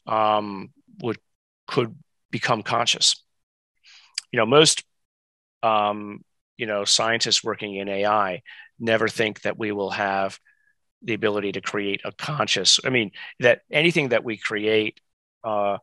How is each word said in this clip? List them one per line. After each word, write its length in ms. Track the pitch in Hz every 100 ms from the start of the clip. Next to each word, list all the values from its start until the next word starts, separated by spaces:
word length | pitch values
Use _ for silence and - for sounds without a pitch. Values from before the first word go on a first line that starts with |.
| -
um, 600 | 110 107 107 104 98 95 _ _ -
would, 160 | - 107 _ _ _ _ -
could 280 | - 120 - _ _ _
become 320 | 117 - 113
conscious. 600 | 104 117 117 - - - _ _ _ _ _ _ _ - _ - -
You 60 | 120
know, 80 | 110
most, 380 | 143 160 - - _ _ _ _ _ _ -
um, 600 | 117 110 104 104 104 101 - _ _ -
you 80 | 113
know, 200 | 104 101
scientists 580 | - 113 113 120 -
working 320 | 113 101 107 98
in 140 | 98
A 160 | 98 104
I 360 | 107 98 90 - - - -
never 280 | 117 110 110
think 340 | - 110 104
that 160 | 101 95
we 140 | 110
will 200 | 101 95
have 480 | 98 101 98 98 - _ _ _ _ _ _
the 120 | -
ability 400 | 107 107 104 101
to 80 | 95
create 400 | - 104 101 98 104
a 60 |
conscious, 680 | - - 151 107 - 92 - 135
I 40 |
mean, 220 | 127 104 - - -
that 220 | 123 120 -
anything 380 | 147 170 165 135
that 140 | 113
we 140 | 123 107
create, 640 | - 107 107 110 107 - _ _ _ _
uh, 360 | 113 107 101 101